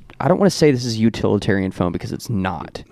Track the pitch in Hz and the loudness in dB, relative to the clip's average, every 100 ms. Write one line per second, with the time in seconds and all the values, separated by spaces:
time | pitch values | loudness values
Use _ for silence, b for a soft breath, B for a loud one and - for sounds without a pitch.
0 | - - 139 190 196 - 151 127 123 110 | -20 -4 0 4 2 4 4 4 -2 2
1 | 113 - 107 104 - 98 95 - 90 87 | 2 2 0 0 0 0 0 -2 -2 -2
2 | - - - 98 92 85 - - - | -8 -10 -6 -4 -4 -6 -12 -16 -20